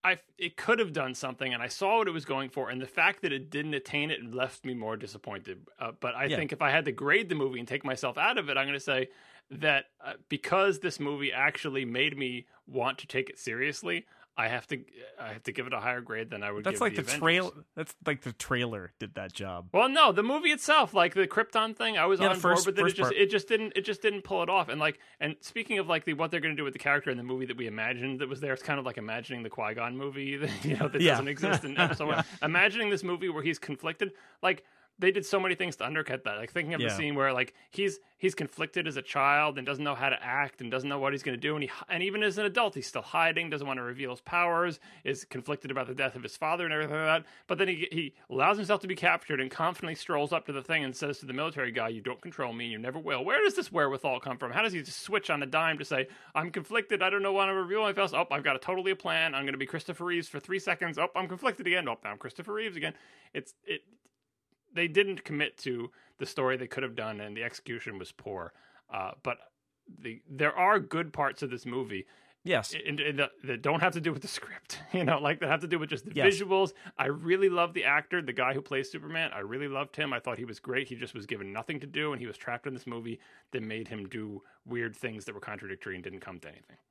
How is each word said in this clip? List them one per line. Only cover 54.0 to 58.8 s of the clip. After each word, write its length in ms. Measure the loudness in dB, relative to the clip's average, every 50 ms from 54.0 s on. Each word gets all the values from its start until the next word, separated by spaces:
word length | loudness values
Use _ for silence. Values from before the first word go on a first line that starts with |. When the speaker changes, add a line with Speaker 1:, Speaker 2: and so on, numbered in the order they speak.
| 0 -2 -2 -2
Speaker 1:
come 160 | -2 -6 -4
from? 160 | -4 -4 -2
How 100 | 2 2
does 120 | 2 2 0
he 80 | -4
just 180 | -8 -8 -10 -12
switch 300 | -6 -2 -2 -2 0 0
on 120 | 0 0
a 40 | 0
dime 320 | 0 2 2 2 2 0 0
to 80 | -2
say, 200 | -2 0 0 0 -2 -6 -20 -20 -4 -2
"I'm 160 | -2 -2 0
conflicted, 520 | -4 -6 -6 0 0 0 2 2 2 2
I 60 | 4 4
don't 140 | 4 2
know, 100 | 2 2
wanna 220 | 4 4 4 4 2
reveal 260 | 0 0 0 2 2
myself. 320 | 2 2 4 2 2 2 4 2 2 2
Oh, 40 | 0
I've 100 | 0 2
got 120 | 2 0
a, 40 | 0
totally 320 | 0 -2 -2 0